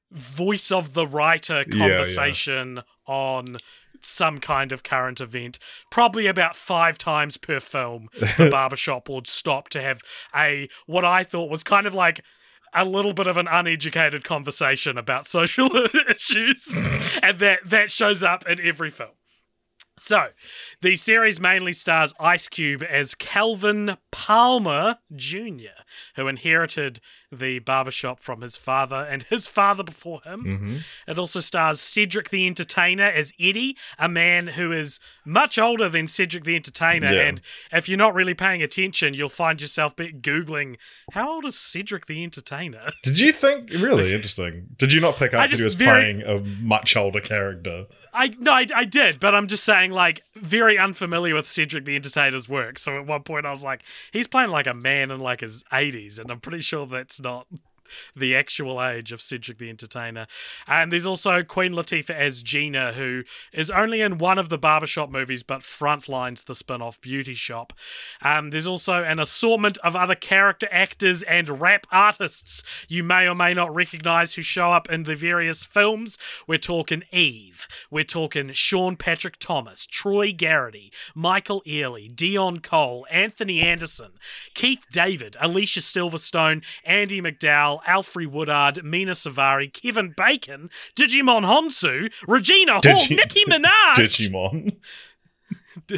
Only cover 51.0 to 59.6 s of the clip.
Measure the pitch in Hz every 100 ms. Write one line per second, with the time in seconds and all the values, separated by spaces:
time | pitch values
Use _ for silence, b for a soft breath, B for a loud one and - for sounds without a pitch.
51 | 180 170 175 156 147 - 151 151 139 143
52 | 139 151 139 131 117 139 117 131 151 139
53 | 143 147 143 151 143 139 139 131 B B
54 | B 220 240 262 233 156 135 120 131 139
55 | 135 135 127 123 113 110 - 131 143 120
56 | 104 107 117 120 160 170 143 156 135 127
57 | 127 - 127 123 - 165 _ _ B B
58 | B 131 131 131 143 - 135 127 127 117
59 | 113 117 - 123 113 110